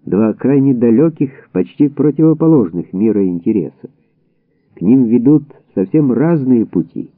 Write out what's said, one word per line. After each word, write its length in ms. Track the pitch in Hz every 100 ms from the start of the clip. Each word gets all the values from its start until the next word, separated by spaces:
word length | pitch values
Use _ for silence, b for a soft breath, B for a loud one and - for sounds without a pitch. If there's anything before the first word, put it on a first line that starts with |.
| -
два 280 | 92 110
крайне 400 | 107 127 139 139
далеких, 760 | 123 117 113 165 160 135 - _
почти 380 | 92 90 - 147
противоположных 1000 | 147 143 151 160 156 160 156 92 87 82
мира 340 | 92 110 101 95
интереса. 640 | 87 85 107 71 _ - _ _ _ _ _ _ _ _ -
К 60 |
ним 220 | 87 135
ведут 400 | 117 120 117 151 147 - _ -
совсем 360 | 95 156 143
разные 540 | 113 160 165 131 123 101
пути. 460 | 90 - - -